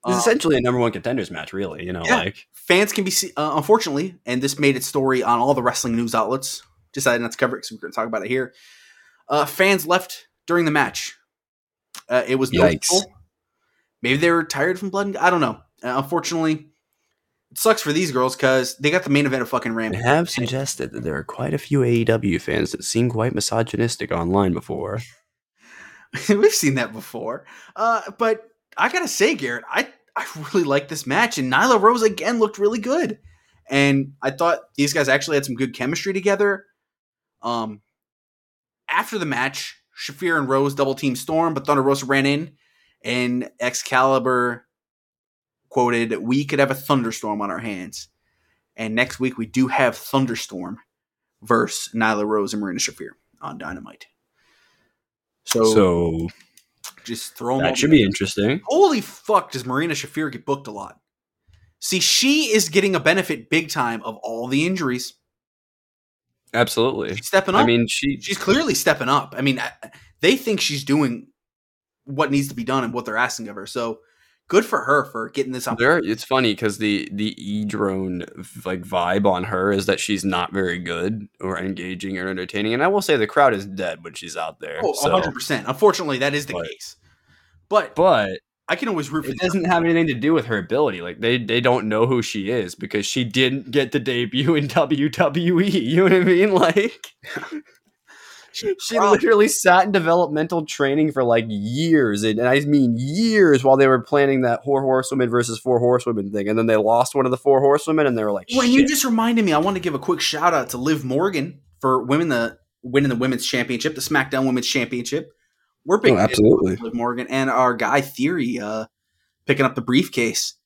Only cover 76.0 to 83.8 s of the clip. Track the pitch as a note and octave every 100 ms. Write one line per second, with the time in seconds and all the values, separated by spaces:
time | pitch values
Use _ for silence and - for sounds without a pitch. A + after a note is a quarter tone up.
76 | F#2 A2 - C3 A#2+ G2+ A2 G2+ G#2+ G2+
77 | - G2+ G#2+ - F#2+ G#2 G#2 G#2+ G2+ F#2+
78 | F#2+ F2+ F2 - F2+ - F#2 F#2 F2 F#2
79 | F2 G2 G2+ F2+ F#2+ F#2+ F#2+ G2 F#2+ F#2+
80 | - G2 F#2+ F2+ F2 G2 F#2 F2 F2 E2+
81 | F#2 A2 G2+ _ F#2+ F2 F#2 F2+ F2+ F#2
82 | G2 F#2+ F#2 F#2 F#2 G#2 G#2+ A#2+ E3 G3+
83 | G3 C#3 G#2+ - C#3 G#2 G2 F#2+